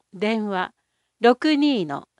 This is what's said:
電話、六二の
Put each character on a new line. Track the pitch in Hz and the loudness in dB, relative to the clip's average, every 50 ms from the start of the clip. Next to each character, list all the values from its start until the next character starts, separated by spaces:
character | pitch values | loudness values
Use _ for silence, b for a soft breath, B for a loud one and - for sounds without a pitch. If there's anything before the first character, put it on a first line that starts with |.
| _ _ | _ _
電 | - 180 196 214 226 220 214 208 | -10 -6 -4 -4 -2 -2 -4 -4
話、 | 196 180 180 - - _ _ _ _ _ _ _ _ _ | -4 -4 -6 -6 -10 _ _ _ _ _ _ _ _ _
六 | 214 240 247 - - 311 302 | 4 4 4 4 2 0 2
二 | 285 294 294 277 220 170 | 2 2 2 0 0 -2
の | 151 139 143 - - _ | -4 -8 -10 -12 -16 _